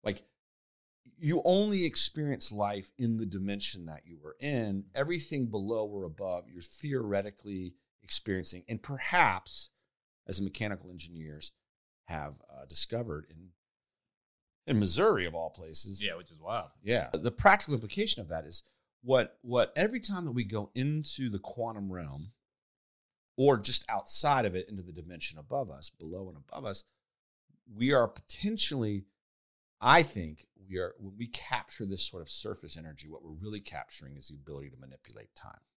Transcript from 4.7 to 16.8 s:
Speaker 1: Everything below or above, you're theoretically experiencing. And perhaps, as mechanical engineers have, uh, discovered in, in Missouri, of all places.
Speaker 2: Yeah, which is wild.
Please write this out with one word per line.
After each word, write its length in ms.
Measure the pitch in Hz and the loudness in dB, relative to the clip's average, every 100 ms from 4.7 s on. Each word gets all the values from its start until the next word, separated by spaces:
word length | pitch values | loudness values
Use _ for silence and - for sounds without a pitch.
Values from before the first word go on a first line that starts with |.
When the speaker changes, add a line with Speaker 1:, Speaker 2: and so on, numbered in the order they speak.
| 98 95 131 | -2 -4 -2
Speaker 1:
Everything 500 | 147 175 143 147 120 | -2 -2 -4 -4 -2
below 340 | 107 98 113 107 | -2 -2 -2 -2
or 180 | 101 | -4
above, 460 | 92 78 98 90 87 | -8 -6 -6 -6 -8
you're 120 | 87 | -14
theoretically 1120 | 85 - 151 135 110 101 104 - 104 95 90 - _ _ | -12 -8 -4 -2 2 0 0 -8 -8 -6 -8 -12 _ _
experiencing. 640 | 104 - - 92 85 92 - | -4 -4 0 -2 -2 -8 -8
And 160 | 110 | -8
perhaps, 840 | - 139 - 175 139 92 - - - _ _ _ _ _ - | -6 -6 0 6 6 4 -2 -2 -2 _ _ _ _ _ -6
as 140 | 87 | -4
mechanical 480 | 98 - 104 98 90 | -2 -2 -4 -4 -10
engineers 640 | 90 82 85 78 73 - _ _ _ _ _ - | -14 -14 -12 -12 -10 -12 _ _ _ _ _ -8
have, 360 | 82 73 71 - | -6 -6 -12 -20
uh, 160 | 69 67 | -20 -4
discovered 640 | - - 113 117 76 78 | -2 0 -2 -4 -8 -10
in, 220 | 80 90 _ _ _ _ _ _ _ _ _ _ _ - | -20 -20 _ _ _ _ _ _ _ _ _ _ _ 0
in 100 | 120 | 2
Missouri, 480 | 101 87 214 147 87 | 4 6 6 6 0
of 80 | 82 | -2
all 140 | 82 | -6
places. 520 | - 80 78 104 98 | -8 -4 -2 -2 -4
Speaker 2:
Yeah, 120 | 104 85 | -4 -6
which 160 | 85 | -12
is 80 | 80 | -14
wild. 300 | 80 113 - _ | -6 -6 -6 _